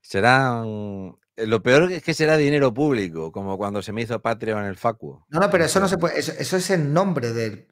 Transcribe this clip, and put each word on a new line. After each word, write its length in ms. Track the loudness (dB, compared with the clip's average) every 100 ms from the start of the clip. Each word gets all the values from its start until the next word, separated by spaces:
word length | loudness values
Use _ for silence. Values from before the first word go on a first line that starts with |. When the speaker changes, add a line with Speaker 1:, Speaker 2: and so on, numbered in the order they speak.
Speaker 1:
Será, 600 | -4 0 4 4 2 -2
mm, 540 | -6 -8 -8 -10 -12 -16 _ -8
eh, 100 | 0
lo 160 | 0
peor 280 | 6 6 6
es 120 | -2
que 100 | -4
será 240 | 0 2 4
dinero 340 | 4 4 2
público, 580 | 2 0 0 -2 -6 -8
como 260 | -8 -6 -4
cuando 240 | -4 -4
se 100 | -6
me 120 | -8
hizo 180 | -6 -4
Patreon 440 | -4 -4 -2 -4 -4
el 120 | -4
Facu. 480 | -4 -4 -14 -18 _
Speaker 2:
No, 100 | 0
no, 100 | 2
pero 160 | 2 2
eso 140 | 2
no 80 | 2
Speaker 1:
Entonces 20 |
Speaker 2:
se 80 | 0
puede, 220 | 0 -2
eso, 120 | -6 -6
eso 200 | -2 -2
es 120 | 0
el 240 | 0 2
nombre 400 | 2 2 0 -2
del, 340 | -4 -6 -8 _